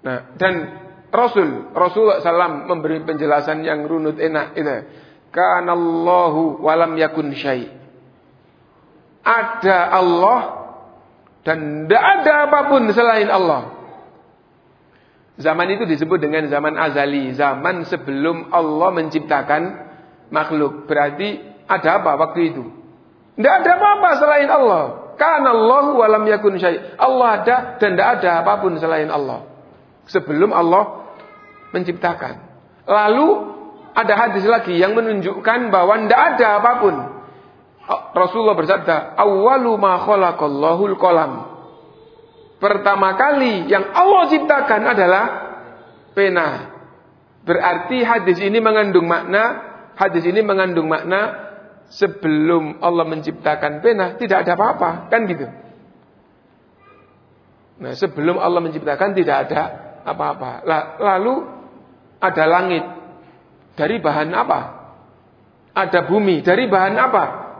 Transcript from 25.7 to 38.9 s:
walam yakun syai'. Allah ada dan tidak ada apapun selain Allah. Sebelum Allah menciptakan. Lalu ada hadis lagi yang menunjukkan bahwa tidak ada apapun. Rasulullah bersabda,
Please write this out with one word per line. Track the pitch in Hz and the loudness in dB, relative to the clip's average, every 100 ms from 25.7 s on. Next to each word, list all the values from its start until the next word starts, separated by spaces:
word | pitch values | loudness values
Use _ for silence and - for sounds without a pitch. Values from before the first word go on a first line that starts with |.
| 262 285 269 | 4 4 2
walam | 220 214 214 | 4 4 2
yakun | 208 208 190 | 2 0 0
syai'. | 180 156 - - | -2 -2 -8 0
Allah | 254 262 240 208 | 0 4 2 2
ada | 226 247 247 - | 2 0 -2 -2
dan | 208 | 0
tidak | 180 202 226 | 2 2 2
ada | 185 170 | 0 2
apapun | 180 208 196 165 | 0 0 0 -2
selain | 160 160 156 | -2 -2 -2
Allah. | 151 135 120 - - - - _ _ - | -4 -4 -8 -12 -20 -20 -20 _ _ -4
Sebelum | 185 135 151 202 | -4 -2 0 2
Allah | 190 170 180 208 - - - - - - - - | 2 2 2 0 -8 -18 -20 -20 -20 -20 -20 -10
menciptakan. | 180 180 175 175 170 127 123 - - _ _ | -6 -6 -4 -4 -4 -10 -12 -20 -20 _ _
Lalu | - 208 214 240 320 427 - - - - - - | -2 2 2 2 2 2 -2 -14 -20 -20 -6 -2
ada | 220 208 | 0 2
hadis | 233 196 | 2 0
lagi | 202 226 185 175 | 2 2 0 0
yang | 190 | 2
menunjukkan | 220 226 208 180 190 214 240 240 | 2 0 -2 -4 -4 -2 0 2
bahwa | 190 175 214 | 2 4 2
tidak | 214 240 330 262 | 4 4 4 4
ada | 226 208 | 2 4
apapun. | 233 214 208 147 - - - - - _ _ _ - 175 - | 2 4 2 0 -8 -14 -20 -20 -20 _ _ _ -8 -8 -4
Rasulullah | - 180 214 220 180 | 0 0 2 0 2
bersabda, | 156 196 170 | 0 0 2